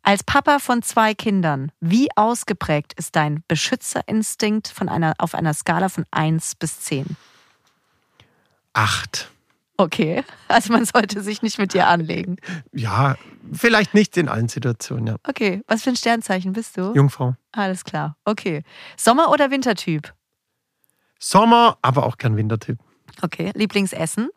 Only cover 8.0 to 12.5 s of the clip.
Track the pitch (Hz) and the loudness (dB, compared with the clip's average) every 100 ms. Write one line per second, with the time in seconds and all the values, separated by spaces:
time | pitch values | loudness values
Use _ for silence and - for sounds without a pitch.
8 | _ _ _ _ _ _ _ 107 104 - | _ _ _ _ _ _ _ 0 0 -2
9 | - - - _ _ _ _ - 175 - | -6 -10 -12 _ _ _ _ 0 0 2
10 | 160 190 - - - 233 196 233 233 247 | 0 -2 -6 -18 2 2 4 2 4 2
11 | 208 202 202 208 220 - 196 185 175 170 | 0 -4 -6 -4 -4 -2 0 4 4 4
12 | 160 - 185 180 - | 0 -4 -6 -8 -10